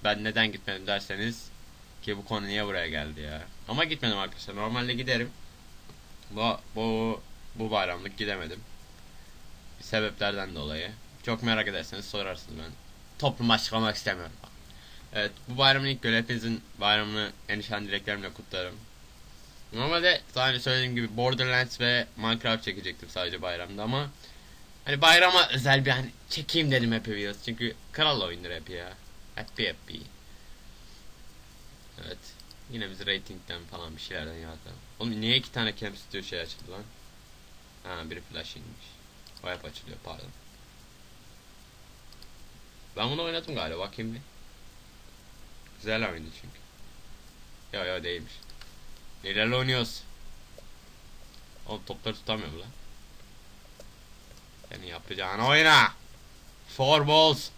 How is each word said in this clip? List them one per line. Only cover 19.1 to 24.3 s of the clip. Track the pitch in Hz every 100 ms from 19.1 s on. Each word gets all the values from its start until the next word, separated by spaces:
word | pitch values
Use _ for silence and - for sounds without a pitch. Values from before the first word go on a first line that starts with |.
| - - - - - -
Normalde | 110 135 170 175 165 -
daha | - 131
önce | 123
söylediğim | 127 131 127
gibi | 120 113 107
Borderlands | 123 131 127 127 123 -
ve | 120 120 - -
Minecraft | 110 117 117 113
çekecektim | 110 98 92 82 85
sadece | - 90 87
bayramda | 90 87 90 98
ama | 107 131 143 - -